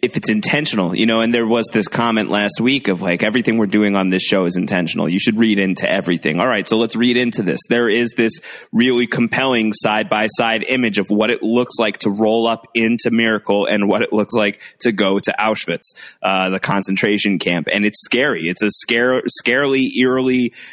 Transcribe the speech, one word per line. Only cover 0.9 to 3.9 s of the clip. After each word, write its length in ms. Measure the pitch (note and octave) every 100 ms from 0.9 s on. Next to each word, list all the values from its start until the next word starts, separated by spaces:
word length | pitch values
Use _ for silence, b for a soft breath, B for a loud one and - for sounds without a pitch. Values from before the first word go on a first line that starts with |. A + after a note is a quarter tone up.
| F#2
you 80 |
know, 160 | A2+ A2+
and 140 | A2+
there 120 | A#2+ A2+
was 200 | A#2 A2
this 160 | A2 G2
comment 440 | - A#2 A2 G2+
last 300 | G2+ G#2 -
week 260 | A#2+ C3+ -
of, 140 | F2
like, 200 | F#2 F2
"Everything 360 | G#2+ A#2+ A2+ A2+
we're 80 | G2+
doing 280 | G#2+ G#2